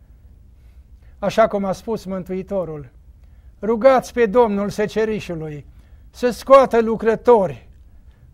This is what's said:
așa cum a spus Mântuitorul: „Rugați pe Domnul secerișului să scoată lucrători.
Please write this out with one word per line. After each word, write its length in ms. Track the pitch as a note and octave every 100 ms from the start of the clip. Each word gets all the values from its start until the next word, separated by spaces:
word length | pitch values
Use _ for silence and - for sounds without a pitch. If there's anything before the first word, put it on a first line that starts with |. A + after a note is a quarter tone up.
| - - - - - - - - - - - -
așa 280 | G3 A3 A3
cum 180 | G#3
a 80 | G3
spus 320 | F3+ - A3
Mântuitorul: 840 | F#3 F#3+ F3+ F#3+ F#3 G3 D#3+ D3+ B2+ - - - - - - -
„Rugați 500 | G#3 A3+ C4 C4 -
pe 140 | B3 A3+
Domnul 420 | A#3+ A#3 G3+ G3+
secerișului 960 | - G#3+ G#3 A3 G#3 - E3 D#3 D3 - - - - -
să 200 | - B3
scoată 500 | G#3+ - C4+ B3+ A#3
lucrători. 880 | A3+ A3 A3+ G#3+ A#3+ A3+ F3+ B2+ - - - - - - -